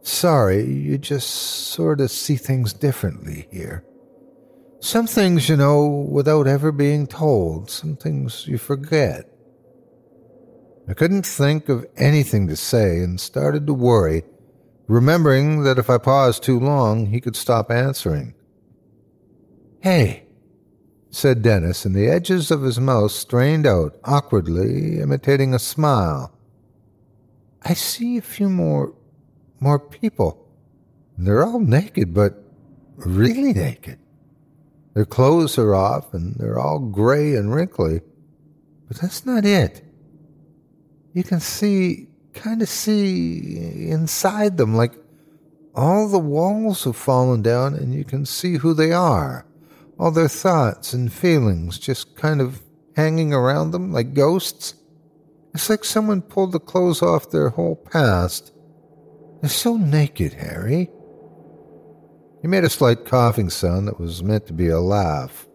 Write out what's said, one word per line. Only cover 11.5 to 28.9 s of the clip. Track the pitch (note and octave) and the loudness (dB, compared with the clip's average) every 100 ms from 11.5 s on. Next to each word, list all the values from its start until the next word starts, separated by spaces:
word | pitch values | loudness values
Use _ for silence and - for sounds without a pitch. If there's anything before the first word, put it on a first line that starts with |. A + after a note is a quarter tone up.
| D#3 D3+ | 2 0
of | B2 - - | -4 -4 0
anything | C3+ D3+ C#3 G#2+ F#2 | 2 4 2 0 0
to | D#2 | -4
say | - A#2+ G2+ E2+ | 0 2 2 2
and | F2+ F#2 | -2 -4
started | - C3 C#3+ D3 D3 | -8 -2 -2 -2 -2
to | C3+ | 0
worry, | B2 A2+ E2 D#2+ - _ _ _ _ _ - | 4 4 4 0 -4 _ _ _ _ _ 0
remembering | A#2 C3 E3+ D3+ C3+ D3 D3+ | 2 4 4 4 4 2 2
that | C#3 B2+ | 2 2
if | A#2 | 2
I | A#2+ | 2
paused | - C#3 C3 A2+ | 4 4 4 2
too | - B2 | 0 0
long, | C3+ C#3+ A2+ G#2+ G#2 | 2 2 2 0 -2
he | A#2 | -4
could | B2 - | -4 -6
stop | - A#2 G#2 | 0 0 0
answering. | A#2 C3+ C3+ F3 D3 A#2+ - _ _ _ _ _ _ _ _ _ _ _ _ _ _ | 0 0 -2 -4 -4 -6 -16 _ _ _ _ _ _ _ _ _ _ _ _ _ _
"Hey," | F#3+ F3+ G#2 - _ _ _ _ _ _ _ _ _ | 0 2 2 -2 _ _ _ _ _ _ _ _ _
said | - C#3+ B2 | -2 0 4
Dennis, | A2 G2+ E2 - G2+ | 4 4 2 -2 -2
and | G2 | 2
the | A2 | 2
edges | E3+ F3 F#3 D3+ | 2 2 -2 0
of | D3+ | 0
his | C3+ A#2+ | 0 0
mouth | C3+ B2 G#2 | 2 2 2
strained | - - A#2+ C3+ D#3+ D3 | -2 -2 2 2 4 4
out, | F#2 D2+ - | 2 0 -6
awkwardly | - C#3+ - G#2+ D#2+ E2+ G#2+ C3+ D#3 D#3+ | 0 0 2 -2 0 -2 0 -2 -4 -2
imitating | D3 C#3 - C#3 C3+ | -2 -2 0 2 2
a | B2+ | 0
smile. | - D3+ D3+ B2 E2+ C#2+ - _ _ _ _ _ _ _ _ _ _ _ _ _ | -4 -2 2 2 0 -2 -8 _ _ _ _ _ _ _ _ _ _ _ _ _
"I | - E3+ | -4 -4
see | - - A#3+ A#3+ | -4 -6 -4 -4
a | - - | -6 -4
few | G3+ | -2
more, | F#3 D#3+ D3 - | 0 0 0 -2